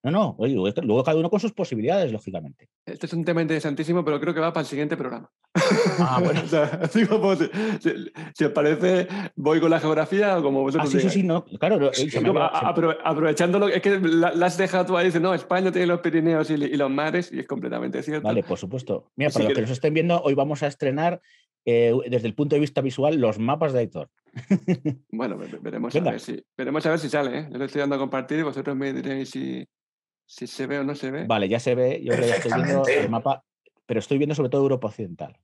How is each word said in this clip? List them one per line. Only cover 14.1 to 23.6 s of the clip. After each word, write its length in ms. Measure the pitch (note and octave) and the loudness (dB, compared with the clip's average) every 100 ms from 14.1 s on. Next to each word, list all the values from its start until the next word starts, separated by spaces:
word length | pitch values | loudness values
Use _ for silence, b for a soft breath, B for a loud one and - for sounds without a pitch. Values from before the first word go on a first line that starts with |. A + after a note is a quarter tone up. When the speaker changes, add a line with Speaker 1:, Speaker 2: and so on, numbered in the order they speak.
| E3 E3+ | 4 4
Speaker 2:
la 140 | E3 F3+ | 4 0
has 100 | E3+ | 2
dejado 300 | F#3+ F#3+ E3+ | 0 0 2
tú 100 | F3+ | 2
ahí, 100 | F#3 | 2
dices, 140 | E3+ | 2
"No, 140 | F3 | 2
España 380 | F3 - F#3 F#3+ | 0 0 0 2
tiene 160 | F3+ F3+ | 2 2
los 100 | F3 | 2
Pirineos 460 | F3 E3 D#3+ D#3+ D#3 | 2 2 4 2 2
y, 40 | |
y 220 | D#3 C#3+ C#3+ | 0 0 0
los 120 | C#3 | 0
mares", 440 | C3+ D#3 F3 F3 | 0 0 -2 -4
y 80 | C3 | -8
es 80 | B2+ | -6
completamente 520 | C#3 B2+ A#2+ B2 B2 | -6 -4 -4 -4 -6
cierto. 240 | C#3 D3+ A2 | -4 -4 0
Speaker 1:
Vale, 160 | A#2 | -2
por 140 | - - | -2 -6
supuesto. 520 | F#2 C3 - F#2+ _ - | -6 -8 -6 -6 _ -4
Mira, 140 | C#3+ | -2
Speaker 2:
Y 20 | |
Speaker 1:
para 60 | - | 0
Speaker 2:
si 40 | |
Speaker 1:
los 60 | A2 | 0
que 60 | |
Speaker 2:
quieres 160 | C3 A2+ | 0 0
Speaker 1:
nos 80 | B2+ | 0
estén 140 | D#3 | 0
viendo, 300 | D#3 E3+ E3+ | 2 2 2
hoy 120 | E3+ | 2
vamos 280 | C#3+ D3+ D3 | 2 0 0
a 60 | D3 | -4
estrenar, 520 | - C#3 C#3 E3 F3 b b b _ | -2 -2 0 0 -2 b b b _
eh, 280 | - A#2 A#2 B2 B2 | 2 4 6 4 2
desde 200 | B2 A2+ | 0 0
el 60 | - | -2
punto 180 | D3 | 2
de 60 | D3 | 2
vista 200 | D3 - | 2 0
visual, 360 | C3+ B2+ C#3 D#3 | -2 0 0 4
los 240 | A#2+ G#2+ | 2 2
mapas 320 | A#2 D3+ | -2 0